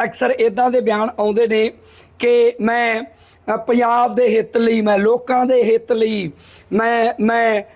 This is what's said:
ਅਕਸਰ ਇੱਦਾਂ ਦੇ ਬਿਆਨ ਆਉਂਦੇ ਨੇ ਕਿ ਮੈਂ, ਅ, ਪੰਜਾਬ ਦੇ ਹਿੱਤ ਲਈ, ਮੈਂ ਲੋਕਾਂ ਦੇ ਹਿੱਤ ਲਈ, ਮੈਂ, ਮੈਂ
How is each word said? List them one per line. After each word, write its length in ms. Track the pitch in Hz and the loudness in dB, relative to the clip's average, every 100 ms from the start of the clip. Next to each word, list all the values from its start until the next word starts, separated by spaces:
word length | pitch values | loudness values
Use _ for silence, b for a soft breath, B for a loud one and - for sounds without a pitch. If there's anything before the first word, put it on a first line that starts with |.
ਅਕਸਰ 260 | 233 - 247 | -6 -2 -2
ਇੱਦਾਂ 400 | 254 226 202 247 | 0 0 0 0
ਦੇ 100 | 247 | 0
ਬਿਆਨ 280 | 214 208 220 - | 0 -2 -2 -2
ਆਉਂਦੇ 280 | 208 208 226 | -2 0 0
ਨੇ 240 | 220 226 - B B B - | 0 -2 -4 B B B -4
ਕਿ 340 | 240 240 233 240 | 2 4 2 0
ਮੈਂ, 400 | 214 240 233 226 | -2 0 0 -2
ਅ, 560 | - - - _ - 220 | -8 -18 -20 _ -6 -6
ਪੰਜਾਬ 580 | 226 240 233 240 240 208 | 0 0 2 2 0 0
ਦੇ 120 | 247 | 0
ਹਿੱਤ 300 | 220 220 233 | 0 0 0
ਲਈ, 240 | 226 226 | 0 0
ਮੈਂ 160 | 214 202 | 0 2
ਲੋਕਾਂ 480 | 208 240 247 254 254 | 2 0 0 -2 2
ਦੇ 180 | 254 | 2
ਹਿੱਤ 280 | 220 226 226 | 2 0 0
ਲਈ, 400 | 226 220 214 170 - B B B | -2 0 -2 -6 -12 B B B
ਮੈਂ, 400 | 208 226 233 226 - | -2 0 0 0 0
ਮੈਂ 440 | 214 233 226 208 202 | 0 2 0 0 -4